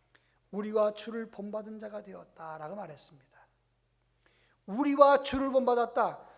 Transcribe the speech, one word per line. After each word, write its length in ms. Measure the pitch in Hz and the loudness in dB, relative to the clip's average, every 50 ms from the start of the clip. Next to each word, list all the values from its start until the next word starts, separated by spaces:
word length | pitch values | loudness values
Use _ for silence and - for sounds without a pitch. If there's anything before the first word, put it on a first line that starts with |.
| _ _ _ _ _ _ _ _ _ _ | _ _ _ _ _ _ _ _ _ _
우리와 420 | 185 208 208 214 214 214 208 214 208 | -8 -8 -4 -2 2 2 2 2 0
주를 360 | - - 233 220 226 226 220 | -4 -10 -10 -8 -8 -8 -10
본받은 480 | - - 202 208 208 214 202 220 220 214 | -12 -12 -12 -10 -10 -10 -10 -12 -14 -14
자가 240 | 220 208 214 208 202 | -14 -12 -12 -14 -14
되었다"라고 720 | 196 185 175 165 - _ - 160 160 156 156 151 156 196 | -14 -16 -18 -18 -20 _ -16 -14 -14 -12 -12 -12 -12 -10
말했습니다. 560 | 208 190 151 147 135 - - 156 135 _ _ _ _ _ _ _ _ _ _ _ _ _ _ _ _ _ _ _ _ _ _ _ _ _ _ _ _ _ | -12 -12 -12 -14 -16 -18 -20 -20 -20 _ _ _ _ _ _ _ _ _ _ _ _ _ _ _ _ _ _ _ _ _ _ _ _ _ _ _ _ _
우리와 560 | - 196 247 294 285 277 285 285 277 277 269 - | -6 -2 0 0 4 6 8 8 8 8 6 4
주를 260 | - 254 269 269 269 | 0 -2 -2 0 2
본받았다. 800 | 254 262 240 247 240 240 233 233 - 254 214 170 143 - - - - | 2 2 2 2 2 2 0 0 0 0 0 0 -2 -6 -16 -20 -20